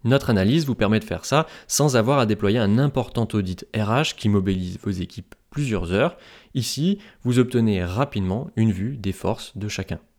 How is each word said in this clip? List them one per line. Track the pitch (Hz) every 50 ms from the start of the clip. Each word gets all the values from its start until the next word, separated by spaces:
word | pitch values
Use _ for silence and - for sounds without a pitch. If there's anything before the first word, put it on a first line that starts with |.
| -
Notre | 120 127 139 - -
analyse | 123 98 95 101 131 165 160
vous | 139 120
permet | - 110 98 110 107
de | 107
faire | - - 80 -
ça | - - 147 160 - - - - _
sans | - - 139 151 127 120
avoir | 107 117 143 143
à | 123
déployer | 107 107 98 - 101 104 123
un | 113 98 104 120
important | 139 143 - 135 123 - - - 117 104 -
audit | 107 98 92 90 - - _ -
R | 107 107 101
H | 110 131 156 - -
qui | - - 107
mobilise | 101 101 95 101 98 92 92 90 90 -
vos | - 107
équipes | 98 90 90 87 - - - _ - _ _ _
plusieurs | - 143 147 131 110 95 90 85
heures. | 90 98 127 170 - - - - - - - _ _
Ici, | 135 117 - - - 147 180 202 202 - - - _ _
vous | 123 123 123
obtenez | 127 127 - 120 113 110 104 92 90
rapidement | 87 90 107 139 139 - 104 95 92 92 110 143 - -
une | - 110 113
vue | 101 90 98 117 143 127
des | 98 98
forces | 92 - - - 110 - - - -
de | 95 98 104
chacun. | - - 95 - - - _ _ _